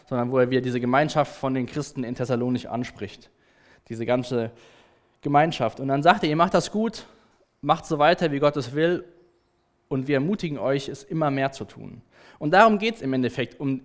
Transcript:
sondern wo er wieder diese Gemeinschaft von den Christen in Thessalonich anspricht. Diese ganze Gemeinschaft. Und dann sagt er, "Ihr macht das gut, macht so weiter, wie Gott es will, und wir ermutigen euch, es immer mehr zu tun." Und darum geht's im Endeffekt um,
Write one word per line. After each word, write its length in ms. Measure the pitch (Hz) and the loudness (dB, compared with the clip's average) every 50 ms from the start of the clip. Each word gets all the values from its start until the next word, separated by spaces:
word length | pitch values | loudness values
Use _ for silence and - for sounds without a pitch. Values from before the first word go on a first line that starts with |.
| - - | -12 -6
sondern 220 | 135 123 120 123 | -2 -2 -2 2
wo 80 | 131 131 | 4 4
er 120 | 123 123 | 4 4
wieder 100 | 131 127 | 4 0
diese 180 | 123 127 120 123 | 0 0 -2 -2
Gemeinschaft 560 | 120 120 127 139 151 151 - 156 143 - - | 0 2 2 2 2 2 2 0 -2 -2 -2
von 200 | - - 135 131 | -6 -4 -4 -2
den 120 | 131 123 | -2 -4
Christen 380 | 117 - 151 143 - - - 123 | -4 -6 -8 -8 -8 -8 -8 -8
in 100 | 113 123 | -6 -6
Thessalonich 560 | - 127 117 127 117 120 123 127 120 - - | -6 -4 -2 -2 0 0 0 -2 -2 -4 -6
anspricht. 580 | - 117 123 - - - 101 95 - - - _ _ _ _ _ _ _ _ _ _ _ _ - | -6 -6 -8 -8 -10 -12 -12 -12 -12 -14 -20 _ _ _ _ _ _ _ _ _ _ _ _ -12
Diese 180 | 117 113 117 | -10 -6 -2
ganze 460 | 110 123 127 123 - 131 120 113 113 117 - - - _ _ _ _ _ _ _ _ _ _ - | 0 0 0 0 -2 -2 -4 -4 -4 -8 -14 -20 -20 _ _ _ _ _ _ _ _ _ _ -4
Gemeinschaft. 580 | 147 143 143 151 165 147 - 127 113 - - | 2 4 4 4 4 2 0 -2 -2 -2 -4
Und 80 | 131 135 | -4 -2
dann 160 | 135 139 143 | 0 2 4
sagt 180 | 170 190 208 - | 4 4 4 4
er, 60 | 160 | 0
"Ihr 80 | 151 | 2
macht 180 | 160 170 190 - | 2 2 2 2
das 160 | 185 - - | 2 0 0
gut, 360 | - 208 220 233 226 - - - - _ _ _ _ _ _ _ _ _ | -2 -4 -4 -4 -6 -8 -16 -18 -20 _ _ _ _ _ _ _ _ _
macht 260 | - 143 151 165 - | -2 0 0 0 -2
so 120 | - 165 143 | -4 0 4
weiter, 320 | 147 156 170 - 180 165 | 4 4 4 4 2 0
wie 80 | 143 139 | 0 2
Gott 180 | 143 147 143 | 2 2 2
es 160 | 151 127 117 131 | 0 -4 -4 -2
will, 300 | 147 160 170 180 160 - - - _ _ _ _ _ _ _ _ _ _ _ _ _ _ - | 0 2 2 0 0 -4 -10 -20 _ _ _ _ _ _ _ _ _ _ _ _ _ _ -6
und 180 | 147 135 131 | -4 -4 -2
wir 100 | 135 147 | 0 0
ermutigen 420 | 135 135 165 214 208 - 170 147 123 | 0 0 0 -2 -2 -4 -6 -6 -4
euch, 300 | 98 127 139 143 139 - | -2 -2 -2 -2 -2 -6
es 140 | - - - | -12 -12 -10
immer 300 | - 180 160 156 147 139 | -6 -4 -2 0 0 0
mehr 180 | 139 135 139 | 0 -2 -2
zu 140 | - - 110 | -4 -6 -14
tun." 380 | - - - - 101 - - - _ _ _ - - - - | -14 -14 -18 -18 -18 -18 -18 -20 _ _ _ -20 -20 -14 -8
Und 140 | - 147 165 | -2 4 6
darum 260 | 190 220 226 220 202 | 8 8 8 6 2
geht's 220 | 202 226 220 - | 0 -2 -4 -4
im 120 | - 135 131 | -4 -2 -2
Endeffekt 440 | 131 127 120 - - 123 120 - - | 0 0 -2 -2 -2 -6 -6 -6 -8
um, 220 | 147 139 135 131 - | -6 -4 -4 -6 -8